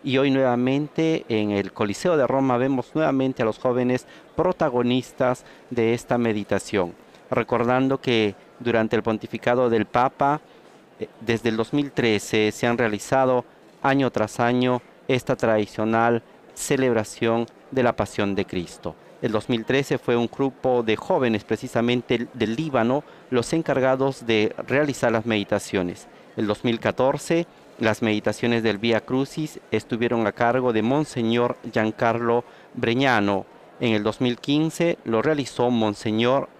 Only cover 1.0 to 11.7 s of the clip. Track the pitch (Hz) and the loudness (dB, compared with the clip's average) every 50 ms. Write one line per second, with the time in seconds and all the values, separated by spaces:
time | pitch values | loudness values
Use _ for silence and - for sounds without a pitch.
1 | 160 160 160 - - - 117 107 107 104 101 101 95 92 - - 113 104 98 - | 0 0 0 -2 -2 -2 0 0 0 2 0 0 -2 -2 -4 -4 -2 -2 -2 -2
2 | - 180 165 147 127 117 131 135 135 131 123 120 131 135 135 123 - - - 156 | 0 0 2 2 2 2 2 2 2 2 2 2 2 0 0 -2 -4 -4 -2 0
3 | 160 147 139 131 131 131 131 - 117 110 104 - - 127 120 127 123 123 127 123 | 0 2 2 2 0 -2 -2 0 -2 -2 -2 0 -2 0 0 0 0 0 0 -2
4 | - - - - - - - - 160 185 180 - 165 143 120 123 120 120 123 127 | -4 -10 -18 -20 -20 -8 -4 0 0 0 0 0 0 0 2 0 2 2 0 0
5 | - - - - 131 123 123 - - - - - - - 123 117 113 113 120 117 | -2 -4 -4 -2 0 0 0 -2 -8 -16 -20 -20 -14 -6 -2 0 2 2 0 0
6 | - - 127 120 117 113 107 104 101 - 101 95 - - 107 98 87 85 92 - | -2 -2 0 0 2 0 0 -2 -2 -2 -2 -2 -2 -2 0 0 0 -2 -4 -12
7 | - - - - - - 127 123 110 - 127 113 117 120 127 131 135 131 135 131 | -20 -20 -20 -20 -10 -4 -2 -2 0 0 0 0 2 2 2 2 2 0 0 -2
8 | - 131 120 113 107 101 98 - - - - - 117 117 113 113 113 110 120 110 | 0 0 2 2 2 0 -2 -6 -14 -20 -20 -6 -2 0 2 2 2 2 0 0
9 | - 113 110 107 - - - 110 - 123 123 127 127 120 117 107 104 - - 123 | 0 0 -2 -2 -4 -8 -10 -4 0 0 2 2 2 4 2 2 0 2 2 2
10 | 123 135 - - 143 139 147 156 - - - - - - - - - - - - | 2 2 0 0 0 0 0 -2 -6 -12 -20 -20 -20 -20 -20 -20 -20 -20 -14 -12
11 | 90 - - - 113 113 113 107 113 117 110 110 110 - | -12 -12 -12 -8 -2 -2 -2 0 0 0 0 0 -2 0